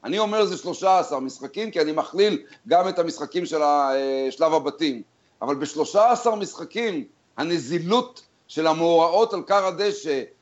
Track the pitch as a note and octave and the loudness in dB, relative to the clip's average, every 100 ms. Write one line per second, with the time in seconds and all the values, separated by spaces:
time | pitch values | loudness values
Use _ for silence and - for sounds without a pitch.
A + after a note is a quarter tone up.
0 | A2+ F#3 G#3+ G#3+ G3+ F3 F3 E3 F#3+ F#3 | -6 -2 0 0 0 -2 -8 -4 2 2
1 | E3+ C#3+ C3 - C3+ - A3 F3+ D#3 D#3 | 2 -4 -8 -10 -12 -8 -6 -2 0 0
2 | - F3 G#3 F3 - - - E3 F#3 F3+ | -4 2 2 2 -8 -20 2 2 2 0
3 | E3+ D3+ C#3+ F3 F3 D#3 D3 D3 C#3 C3+ | -2 -2 -6 -6 -4 0 2 2 2 0
4 | C3+ C3+ C3+ B2+ D#3+ E3 D#3+ D3 D#3+ A#2+ | 0 -2 -4 0 2 2 0 -2 -2 -4
5 | G2 _ _ _ A#2+ C#3+ C#3+ - D3 F#3+ | -10 _ _ _ -4 -4 -4 -4 0 4
6 | A3+ A#3+ A#3 G#3+ G3 - E3 G#3 A#3 E3+ | 4 4 0 -2 -6 -10 -10 -4 -4 -4
7 | B2 _ _ - D#3 E3+ B2+ E3 E3 A#3 | -8 _ _ -8 -4 -4 -2 -4 0 0
8 | A#3+ - _ _ _ - D#3+ D#3+ E3+ E3+ | 0 -10 _ _ _ -2 0 2 4 4
9 | E3 F3+ A3+ G3+ - G3 F#3+ F3 G#3 G3 | 4 4 2 0 0 2 2 -2 -2 -2
10 | D#3+ C#3 A2 _ | -4 -4 -4 _